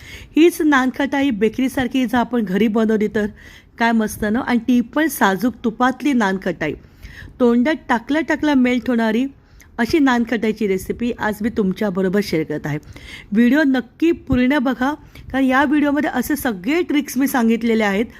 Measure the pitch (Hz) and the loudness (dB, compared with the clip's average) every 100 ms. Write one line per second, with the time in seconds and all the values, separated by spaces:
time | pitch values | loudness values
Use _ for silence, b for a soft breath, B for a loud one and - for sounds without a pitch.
0 | B B B 294 339 349 311 269 262 - | B B B 4 4 4 2 4 2 -2
1 | 277 285 277 202 220 220 262 277 240 262 | -2 0 0 2 0 0 -2 -2 -2 0
2 | 233 247 233 240 190 196 226 220 220 220 | 0 0 0 -2 0 2 2 2 2 0
3 | 208 208 208 B B B B - 233 226 | 0 -2 -4 B B B B -2 0 2
4 | 214 - 214 233 - 240 233 247 240 294 | 0 -2 -2 -2 -2 -2 2 0 0 -2
5 | 320 - 202 190 240 - 233 226 254 254 | -2 2 0 2 -2 -2 -6 0 0 0
6 | 285 247 196 190 190 - 151 - B B | 0 0 0 -2 -4 -4 -6 -8 B B
7 | B B B - 240 240 262 320 - 233 | B B B 0 2 4 2 -2 -2 -4
8 | 233 302 330 302 302 269 247 254 - 233 | 0 -2 0 0 2 2 2 0 0 0
9 | 226 220 277 - b b b - 233 330 | 0 0 -2 -8 b b b -4 0 2
10 | 269 240 233 226 220 220 208 190 - - | 4 2 0 -2 -2 0 -2 -2 -4 -4
11 | 233 - 214 208 220 - 190 180 208 185 | -4 -4 -4 -4 -4 -2 -2 -2 -2 -2
12 | 190 202 202 160 156 151 151 151 B B | 0 0 0 -2 -2 -6 -6 -8 B B
13 | B B B 208 240 285 269 254 240 - | B B B 2 4 4 2 0 -4 -2
14 | 330 339 - 254 254 294 254 247 262 302 | 0 0 0 2 2 2 0 0 -2 -4
15 | B B - 262 262 254 294 302 294 285 | B B -6 -2 2 2 2 2 2 0
16 | - 247 233 302 254 190 196 339 339 285 | 0 -2 -2 -2 -4 -4 -2 -2 0 -2
17 | - 247 277 269 226 226 233 220 208 196 | -2 -2 0 2 2 2 0 0 2 0
18 | 233 | -4